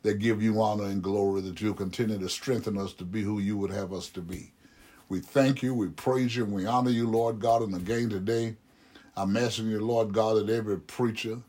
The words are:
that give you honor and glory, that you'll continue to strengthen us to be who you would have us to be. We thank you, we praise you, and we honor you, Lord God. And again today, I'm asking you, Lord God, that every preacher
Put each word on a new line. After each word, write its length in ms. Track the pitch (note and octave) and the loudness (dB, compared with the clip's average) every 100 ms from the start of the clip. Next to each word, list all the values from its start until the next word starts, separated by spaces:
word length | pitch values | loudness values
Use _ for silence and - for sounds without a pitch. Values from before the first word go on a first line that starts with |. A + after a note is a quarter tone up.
that 180 | G#2+ G2+ | 0 0
give 220 | A2+ G#2+ | 2 2
you 200 | A2 G#2+ | 2 2
honor 240 | A2 G#2+ G2+ | 2 0 -2
and 180 | G2 | -2
glory, 380 | F#2 G2+ G2 G2 | 0 2 2 0
that 180 | F#2+ F2+ | -4 -4
you'll 140 | G#2+ | -4
continue 440 | G2 F#2+ - A2+ G#2 | -2 -6 -2 -2 -2
to 120 | F2+ | -4
strengthen 480 | - - A#2+ - G2+ | -6 -2 -2 -2 -4
us 160 | G2 | -6
to 100 | - | -8
be 180 | F2+ G#2+ | -8 -4
who 180 | G2+ G#2+ | -2 0
you 180 | G2 G#2 | 0 -2
would 120 | G2 | -2
have 220 | G2 F#2 | -4 -6
us 160 | F#2 - | -8 -8
to 140 | - | -10
be. 320 | E2+ F2+ - _ - - - - - | -10 -10 -12 _ -20 -20 -20 -20 -6
We 100 | F#2+ | -6
thank 420 | - C#3 C3+ C3 | 0 4 4 4
you, 120 | B2 | 0
we 140 | B2+ F#2+ | 0 -2
praise 500 | - - C3 B2+ A#2 | -2 0 2 2 0
you, 80 | G#2+ | -2
and 80 | |
we 120 | G2+ G2 | -2 0
honor 240 | B2 B2 | 2 4
you, 160 | A#2 A#2 | 2 2
Lord 360 | A2+ A#2 A2+ | 2 2 2
God. 220 | A2+ A#2 | 2 2
And 120 | A2 F#2 | 2 -4
again 340 | F2+ A#2 A#2 | -2 0 0
today, 460 | G2 F#2+ A#2 A2+ A2 _ _ - - - - | -2 0 0 0 -6 _ _ -20 -20 -14 -4
I'm 180 | G2 G#2+ | 0 2
asking 320 | A#2+ A2+ A2 | 0 0 -2
you, 140 | G#2+ | 0
Lord 320 | A2 A#2 A2 | 2 2 2
God, 240 | G2+ A2 A2 | 2 4 4
that 160 | G2+ | 4
every 260 | A2+ G#2+ F#2+ | 0 0 -4
preacher 600 | - - A#2+ A2 A2+ A2+ | -6 0 0 0 -6 -8